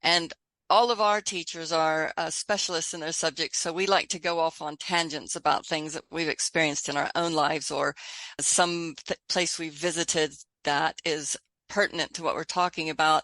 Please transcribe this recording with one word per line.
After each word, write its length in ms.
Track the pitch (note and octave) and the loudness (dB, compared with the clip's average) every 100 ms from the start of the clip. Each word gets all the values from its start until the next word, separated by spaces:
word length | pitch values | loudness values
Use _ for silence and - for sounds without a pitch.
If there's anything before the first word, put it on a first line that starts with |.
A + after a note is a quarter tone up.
And 320 | - F3 E3 - _ _ _ | 4 2 0 -10 _ _ _
all 200 | G3 A#3+ | 6 6
of 120 | A3+ | 4
our 180 | G#3 G#3 | 4 2
teachers 520 | G3+ F#3+ D#3+ E3+ D#3+ | 0 -6 -8 -8 -2
are, 400 | E3 D#3+ D#3 D#3 | 2 2 2 0
uh, 140 | - E3 | -2 -4
specialists 640 | - - G3+ - E3+ D#3+ | -4 -2 -2 0 -2 -4
in 80 | F3 | -6
their 100 | D#3 | -6
subjects, 480 | E3 E3 C#3 D#3+ - | -2 -2 -2 -4 -2
so 140 | - | -4
we 140 | E3+ F#3+ | -2 4
like 200 | F#3+ - | 4 2
to 100 | F3+ | -4
go 200 | F3 E3+ | -2 0
off 220 | E3 - | 0 -2
on 160 | D#3 D3 | -10 -8
tangents 580 | - F3 E3 D#3 - | -2 0 0 -2 -8
about 300 | E3+ - D3 | -2 2 2
things 280 | - D#3+ D3+ | 2 -4 -4
that 120 | D3+ - | -8 -8
we've 200 | D#3+ D#3+ | -4 -2
experienced 580 | - - F3 D#3 C#3+ - | 0 0 2 2 2 -2
in 80 | |
our 160 | C#3+ - | -2 0
own 200 | - E3+ | 0 0
lives 360 | D#3+ D3 D#3 - | 2 2 0 -4
or 240 | C#3+ C#3+ C#3 - - - - | -2 -2 -2 -12 -14 -14 -4
some 560 | C#3+ - F3 E3+ E3+ C#3+ | 0 4 4 2 -6 -10
th-, 140 | - A3+ _ | -10 -10 _
place 320 | F#3+ F3 - | -2 0 -2
we 80 | D#3+ | -8
visited 680 | D3 F3 D#3+ E3 E3+ D#3 C#3 - _ | -4 -2 -2 0 2 0 -2 -20 _
that 380 | - C#3+ D#3+ - | -2 0 0 -2
is 320 | - D#3 C#3+ - _ _ _ | -2 -2 -2 -6 _ _ _
pertinent 460 | - G3+ - D#3 | 0 0 0 -4
to 100 | - | -2
what 120 | D#3+ | -4
we're 80 | F2 | -2
talking 440 | D#3+ - F3+ - D#3+ | -4 0 0 0 -6
about. 340 | D3+ D#3 D#3 | 2 4 4